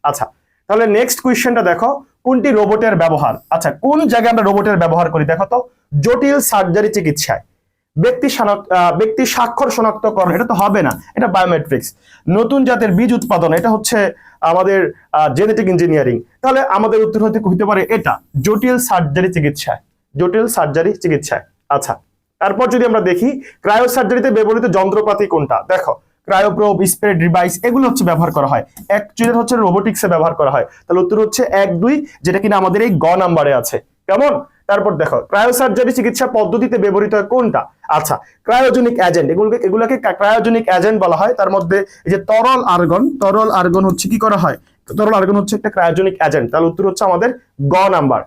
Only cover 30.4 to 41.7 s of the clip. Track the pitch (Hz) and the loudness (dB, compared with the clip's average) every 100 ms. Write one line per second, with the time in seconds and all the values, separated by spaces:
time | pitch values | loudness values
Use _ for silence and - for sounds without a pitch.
30.4 | 143 139 - - - 175 180 214 214 214 | 0 0 -4 -10 -2 0 0 0 0 -2
31.4 | 247 196 196 170 226 294 285 - 160 190 | 0 0 0 0 0 0 -4 -6 -2 -2
32.4 | 196 202 185 196 226 165 160 185 180 165 | 0 0 2 0 0 0 2 2 2 2
33.4 | 143 127 - - _ _ - 196 285 285 | 2 0 -2 -8 _ _ -4 0 2 0
34.4 | - _ - 202 202 156 156 120 - 202 | -8 _ -4 -2 0 -2 -2 -2 -2 0
35.4 | 233 247 262 196 247 247 220 233 262 233 | 2 2 0 0 0 0 -2 -2 -2 0
36.4 | 190 185 247 233 202 190 208 214 202 254 | 0 0 0 0 0 0 0 -2 0 0
37.4 | 233 123 - _ - 151 156 143 - _ | 0 -2 -4 _ -2 -2 -2 -6 -6 _
38.4 | - 247 262 247 240 233 180 175 143 170 | 0 2 4 2 0 2 0 2 0 0
39.4 | 214 233 190 214 233 262 208 - 202 226 | 0 0 0 0 0 0 -2 0 0 2
40.4 | 226 226 226 180 202 220 185 160 208 240 | 2 0 0 2 2 2 0 2 0 0
41.4 | 190 196 170 | 0 0 0